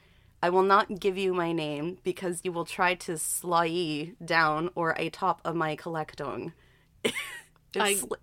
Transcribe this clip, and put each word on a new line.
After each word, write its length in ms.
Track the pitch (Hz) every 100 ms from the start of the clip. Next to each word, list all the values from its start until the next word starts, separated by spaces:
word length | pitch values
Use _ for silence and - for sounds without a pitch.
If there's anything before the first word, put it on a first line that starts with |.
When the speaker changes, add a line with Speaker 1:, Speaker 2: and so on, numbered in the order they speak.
| _ _ _ _
Speaker 1:
I 60 | 175
will 100 | 185
not 360 | 190 196 214 196
give 180 | 202 185
you 160 | 190
my 180 | 180 170
name, 460 | 165 151 147 160 185
because 380 | 185 175 185 175
you 80 | 185
will 140 | 170 165
try 280 | - 180 180
to 220 | - 160
slay 960 | - - 175 170 170 170 165 151 143 -
down 460 | 165 165 160 156 170 -
or 180 | 165 -
a 120 | 165
top 320 | - 190 180 165
of 100 | 165
my 200 | 156 151
collectung." 760 | 175 165 151 - 139 107 170 - _ _ _ _
<laughs> 80 | - - - - - _ _
If 80 | -
Speaker 2:
I 120 | 208 202
Speaker 1:
sl-, 180 | - -